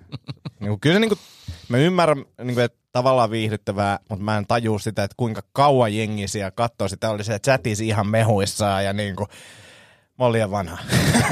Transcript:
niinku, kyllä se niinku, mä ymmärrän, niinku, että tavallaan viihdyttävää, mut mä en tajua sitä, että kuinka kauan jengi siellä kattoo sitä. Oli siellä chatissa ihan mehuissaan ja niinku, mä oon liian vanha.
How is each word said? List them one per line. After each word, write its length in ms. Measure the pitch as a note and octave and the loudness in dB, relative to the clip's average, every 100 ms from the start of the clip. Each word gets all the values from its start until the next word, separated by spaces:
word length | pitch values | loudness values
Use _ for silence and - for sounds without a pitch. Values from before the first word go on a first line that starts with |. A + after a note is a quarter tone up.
| - - - - - _ | -20 -20 -16 -16 -16 _
niinku, 180 | G2+ G#2 | -6 0
kyllä 140 | C#3 | 2
se 60 | F#3 | 4
niinku, 180 | A3+ G#3 - - - - - | 2 -2 -6 -20 -18 -18 -2
mä 80 | A#2+ | 2
ymmärrän, 480 | E3 F#3 E3 C#3+ - - | 2 4 2 2 -4 -12
niinku, 180 | A#2+ B2 | -6 0
että 180 | A#2+ - _ | -2 -2 _
tavallaan 380 | B2+ B2+ C3 A2+ | 0 2 4 2
viihdyttävää, 680 | A2+ A2 G#2 - G2 G2+ G2 _ | 0 -2 -2 -4 -2 -2 -2 _
mut 120 | G2 | -6
mä 160 | G#2 G#2+ | -2 -2
en 80 | G2+ | 0
tajua 320 | A#2+ A2+ G#2 | -2 0 -2
sitä, 260 | A2+ G#2 | -4 -4
että 100 | G2 - | -6 -4
kuinka 240 | A#2+ G#2+ - | -4 -4 -8
kauan 420 | - C#3+ C3+ A2+ G#2 | 2 4 6 4 0
jengi 320 | A2 G#2+ G2 | -2 -4 -6
siellä 220 | G#2+ F#2+ | -6 -6
kattoo 380 | - A#2 - G2 | -2 -4 -2 -4
sitä. 220 | F#2+ A2+ | -2 -4
Oli 140 | G#2+ | -4
siellä 140 | G#2 G#2 | -4 -2
chatissa 460 | - C3+ B2 G#2 | 0 0 0 -2
ihan 220 | A2 G#2+ G#2 | -2 0 0
mehuissaan 800 | A2 A2 G#2 G2 - G#2 G2 | 2 4 2 0 -2 0 0
ja 80 | G2 | -2
niinku, 340 | G2+ G#2 F2+ G2+ - - - - - - _ _ - | -4 -6 -6 -8 -10 -20 -20 -20 -20 -20 _ _ -2
mä 60 | |
oon 80 | B2 | 0
liian 180 | A2+ G#2+ | 2 0
vanha. 280 | G2+ F2 E2 - - - A#3 - | -2 -6 -10 -2 0 2 2 4